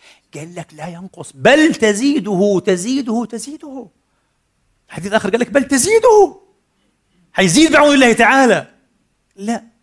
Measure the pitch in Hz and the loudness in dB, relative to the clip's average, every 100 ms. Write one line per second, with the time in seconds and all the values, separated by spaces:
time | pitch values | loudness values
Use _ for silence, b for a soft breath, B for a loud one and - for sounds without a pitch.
0 | b b _ 143 160 175 160 151 160 170 | b b _ -18 -16 -16 -18 -14 -14 -14
1 | 185 - 156 139 139 285 311 - 220 208 | -18 -18 -20 -2 2 4 2 2 -2 0
2 | 277 294 190 185 208 190 - 185 196 269 | -2 -2 -4 -2 0 0 -2 -4 -2 -6
3 | 247 226 233 226 277 302 302 262 208 _ | -4 -6 -6 -12 -14 -16 -16 -18 -20 _
4 | _ _ _ _ _ _ _ _ _ - | _ _ _ _ _ _ _ _ _ -12
5 | 185 214 202 233 240 240 254 277 311 440 | -4 -2 -2 -2 -2 -2 0 -2 2 2
6 | 494 427 359 - _ _ _ _ _ _ | 4 4 4 0 _ _ _ _ _ _
7 | _ _ _ - 190 185 320 285 294 285 | _ _ _ -2 0 4 4 4 4 4
8 | 247 220 226 269 254 175 - _ _ _ | 2 4 2 4 2 2 -2 _ _ _
9 | _ _ _ - 202 233 - _ | _ _ _ -14 -8 -8 -10 _